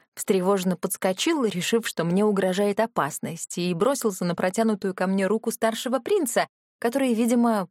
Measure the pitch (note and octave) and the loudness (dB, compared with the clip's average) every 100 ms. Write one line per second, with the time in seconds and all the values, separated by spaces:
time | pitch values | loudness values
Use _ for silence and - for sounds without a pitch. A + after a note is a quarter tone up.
0 | _ - - F#3+ F3+ G3+ F#3 F3+ F#3 - | _ -6 0 2 2 2 0 -2 -4 -2
1 | F#3+ F#3+ - E4 A3+ F3+ E3+ A#3 A3 - | -2 0 0 0 0 -2 0 0 -2 -2
2 | E3+ F3+ G#3+ G3 F#3+ F#3 G#3 G3+ A3+ - | 0 2 2 2 0 2 0 2 0 0
3 | C#3+ - - D#3+ - - F3 E3+ G#3+ C#4 | -2 -4 -8 -8 -8 -4 -2 0 0 0
4 | A3 F#3 F3 F3 F#3 F#3+ A3 G#3+ G3 F#3 | -2 -2 -2 -2 0 0 0 0 -4 -2
5 | F#3 F#3+ F#3+ A3 A3+ A3 A3+ A3+ B3 B3+ | -2 0 0 0 -2 -2 -2 -2 -2 -4
6 | A#3+ G#4 D4 - E3 _ _ _ B3 C4+ | 0 0 0 0 -2 _ _ _ -2 0
7 | C4+ A3 A#3 A#3+ A#3 G#3+ F3+ | 2 2 2 4 2 2 -2